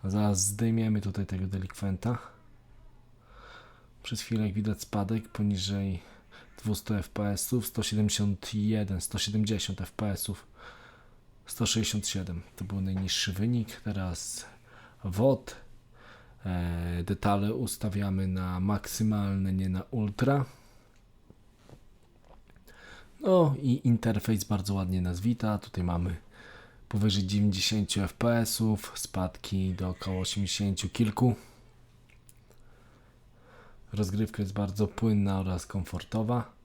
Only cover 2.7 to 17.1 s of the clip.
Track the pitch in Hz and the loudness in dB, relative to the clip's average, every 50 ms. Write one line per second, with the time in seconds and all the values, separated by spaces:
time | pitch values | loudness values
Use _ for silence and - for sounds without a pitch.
2.7 | - - - - - - - - - - - - - - - - - - - - | -20 -20 -20 -20 -20 -20 -20 -20 -20 -20 -20 -20 -20 -20 -20 -20 -20 -20 -20 -20
3.7 | - - - - - - - - 117 104 - - 113 110 107 104 95 107 104 107 | -20 -20 -20 -20 -20 -16 -8 -8 -6 -6 -4 -2 0 0 0 0 0 0 0 0
4.7 | 104 - - - - 104 98 92 113 110 - - - - 104 104 101 92 92 98 | -2 -2 -6 -4 -2 -2 0 0 -2 -2 -2 -6 -4 0 2 2 2 2 0 -2
5.7 | 101 98 98 98 92 87 - - - - - - - - - - - - - 107 | -2 0 0 -2 -2 -4 -8 -14 -20 -20 -20 -20 -20 -20 -20 -20 -20 -6 -2 -2
6.7 | 104 - - - 110 101 - - - - 104 101 101 98 - - 123 123 107 - | -2 -2 -2 -2 -2 -2 -2 -4 -4 -2 0 0 0 -2 -2 0 0 -2 -2 -2
7.7 | - - 107 - 107 107 107 101 - - 104 101 98 - - - - 104 104 107 | -4 -4 -2 0 2 2 2 2 2 2 2 0 0 -2 -6 -4 -2 0 2 2
8.7 | 110 107 104 98 98 87 - - - 98 - 104 104 107 107 104 110 92 - - | 2 2 0 0 -2 -4 -4 -4 -4 -2 -2 0 2 2 2 2 0 -2 -2 -4
9.7 | 92 - 90 - - - 107 104 95 - - - 95 - - - - - - - | -4 -6 -8 -8 -4 -4 -2 -2 -2 -4 -4 -6 -6 -8 -10 -20 -20 -20 -20 -20
10.7 | - - - - - - - - - - - - - - - - - - 117 - | -20 -20 -20 -20 -20 -20 -20 -20 -20 -20 -20 -20 -20 -20 -16 -14 -4 -2 0 2
11.7 | - 113 104 - - 104 - - - 101 90 90 85 87 - - - - 92 98 | 2 2 0 0 -2 -2 -2 -2 -4 -4 -4 -4 -6 -8 -10 -12 -12 -10 -8 -4
12.7 | 98 98 95 95 92 95 95 87 - - - 104 87 95 104 117 123 117 107 - | -2 -2 -2 0 0 -2 -2 -2 -2 -2 -2 -2 -2 0 0 2 2 0 -2 -4
13.7 | - - - 110 98 98 95 90 87 - - - - - - - - - - - | -8 -10 -6 -6 -4 -2 -2 -4 -4 -6 -8 -10 -10 -10 -12 -14 -20 -20 -20 -20
14.7 | - - - - - - - 98 87 98 120 135 131 - - - - - - - | -20 -20 -20 -20 -20 -10 -8 -6 0 4 4 4 4 2 -2 -12 -16 -16 -18 -20
15.7 | - - - - - - - - - - - - - - - 95 90 90 87 87 | -20 -20 -20 -20 -20 -20 -20 -20 -20 -20 -20 -20 -20 -10 -6 -4 -2 -2 -2 -2
16.7 | 85 85 85 87 87 87 85 - | -2 -2 -4 -2 -2 -4 -2 -2